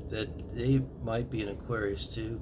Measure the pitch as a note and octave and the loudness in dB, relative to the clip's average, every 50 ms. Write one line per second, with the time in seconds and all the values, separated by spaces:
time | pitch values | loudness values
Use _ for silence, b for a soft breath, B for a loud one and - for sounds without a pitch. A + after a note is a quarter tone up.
0 | - - A2+ A2 G#2+ - - - - - - A#2+ A#2+ C3 C3+ C3+ C3 - - - | -6 -4 -2 -2 -2 -2 -4 -6 -8 -6 -4 2 4 6 6 6 4 2 -4 -4
1 | A#2+ A2+ A2+ A#2 A#2+ B2+ B2+ A2 G#2 G2+ G2 - - - A#2 A2 G#2 G2+ G2 F#2+ | -2 0 0 0 0 0 0 -2 0 -2 -2 -4 -2 -2 0 2 2 0 0 -2
2 | - - - A2+ A2 A2 A2+ A2 | -4 -4 -4 -4 -2 -2 -4 -4